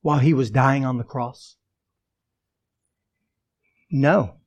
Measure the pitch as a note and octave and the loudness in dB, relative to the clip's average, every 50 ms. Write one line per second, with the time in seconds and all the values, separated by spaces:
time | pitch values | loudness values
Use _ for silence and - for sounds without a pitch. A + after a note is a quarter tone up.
0 | _ D#3 D3 D3 B2+ D#3 D#3+ C3 C3+ A2+ G#2+ B2+ B2+ C3+ C3+ C#3 C3+ C3 B2+ A#2+ | _ 0 0 2 2 2 2 2 0 -2 0 2 2 2 2 0 -2 -4 -4 -6
1 | A#2 - - C3 A#2+ A#2+ B2+ - - - _ _ _ _ _ _ _ _ _ _ | -8 -8 -8 -8 -8 -8 -10 -16 -20 -20 _ _ _ _ _ _ _ _ _ _
2 | _ _ _ _ _ _ _ _ _ _ _ _ _ _ _ _ _ _ _ _ | _ _ _ _ _ _ _ _ _ _ _ _ _ _ _ _ _ _ _ _
3 | _ _ _ _ _ _ _ _ _ _ _ _ _ _ _ _ _ _ F3+ C#3 | _ _ _ _ _ _ _ _ _ _ _ _ _ _ _ _ _ _ -2 0
4 | C3+ D3 E3+ G3+ A#2 F#2 - - _ | 2 2 2 2 0 -4 -8 -18 _